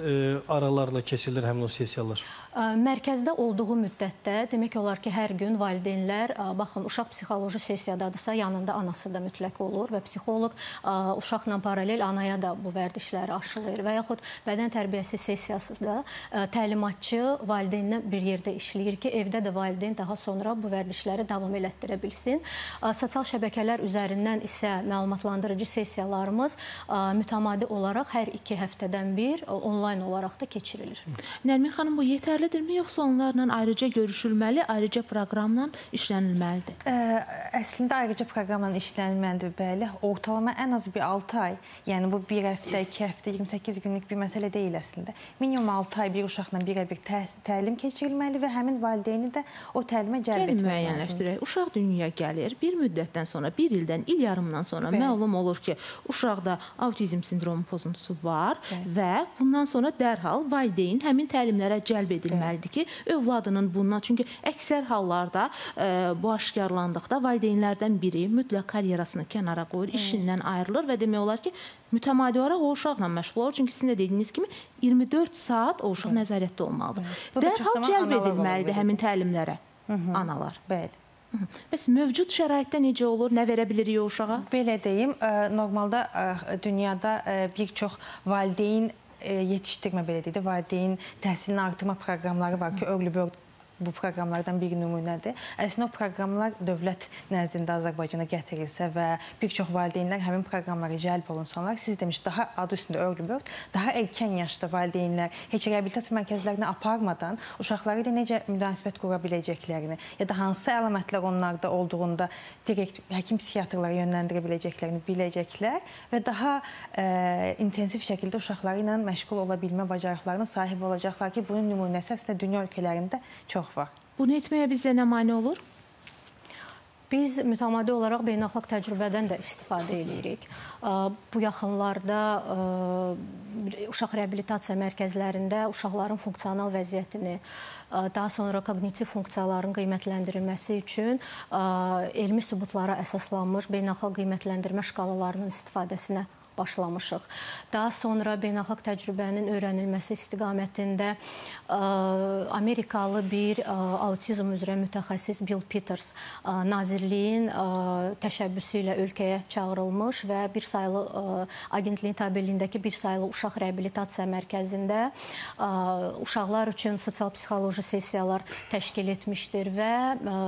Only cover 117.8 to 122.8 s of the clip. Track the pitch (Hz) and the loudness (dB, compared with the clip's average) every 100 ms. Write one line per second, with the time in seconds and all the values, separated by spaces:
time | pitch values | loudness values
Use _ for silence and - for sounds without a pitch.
117.8 | 202 220 - 190 190 220 - 190 190 196 | -2 -2 -4 -2 -2 -2 -4 -4 -2 0
118.8 | 214 220 202 180 - 208 190 185 180 180 | 0 0 0 -4 -2 -2 0 0 0 0
119.8 | 185 180 185 175 185 185 220 196 185 185 | 0 -2 -2 -2 -2 -2 -2 -2 -2 0
120.8 | 185 180 190 185 190 226 196 214 208 196 | 0 0 -2 -2 -2 -2 0 0 2 2
121.8 | 180 180 - 226 - 185 190 202 190 - | 0 0 -2 -6 -4 -2 0 0 -2 -2